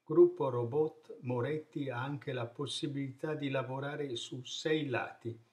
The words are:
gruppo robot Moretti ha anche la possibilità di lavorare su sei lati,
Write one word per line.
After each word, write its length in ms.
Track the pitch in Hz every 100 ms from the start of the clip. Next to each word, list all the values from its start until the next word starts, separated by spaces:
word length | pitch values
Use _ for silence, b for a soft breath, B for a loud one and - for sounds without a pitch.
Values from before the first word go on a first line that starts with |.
gruppo 460 | - 160 175 - 135
robot 680 | 120 117 147 156 - - -
Moretti 680 | 127 123 131 156 - 151 135
ha 140 | 120
anche 300 | 135 139 -
la 120 | 127 117
possibilità 880 | - 143 - 156 139 135 120 156
di 160 | 147 143
lavorare 680 | 135 123 131 139 147 143 117
su 280 | - 127
sei 460 | - - 160 156 143
lati, 460 | 107 - - 117 - -